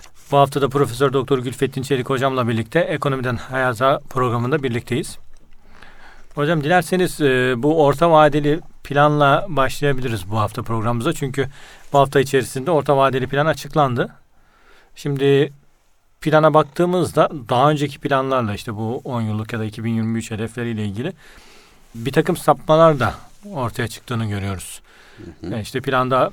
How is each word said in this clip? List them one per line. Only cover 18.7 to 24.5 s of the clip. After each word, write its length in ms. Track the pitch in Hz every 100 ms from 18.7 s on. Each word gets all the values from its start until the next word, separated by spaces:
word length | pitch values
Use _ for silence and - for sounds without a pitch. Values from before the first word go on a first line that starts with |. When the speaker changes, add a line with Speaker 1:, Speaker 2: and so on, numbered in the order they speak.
Speaker 1:
bu 260 | 107 110 135
on 180 | 156 120
yıllık 300 | 110 107 107
ya 60 | 113
da 60 |
iki 200 | 110 117
bin 60 | 113
yirmi 280 | 113 110 113
üç 120 | -
hedefleriyle 540 | 107 113 123 117 110
ilgili 280 | 104 101 160 - - - - - _ _ _
bir 180 | 120 120
takım 240 | 147 151 170
sapmalar 640 | - 139 - 156 165 139
da 140 | 104 - - - 208
ortaya 360 | 165 117 - 113
çıktığını 380 | - - 117 110
görüyoruz. 540 | 104 98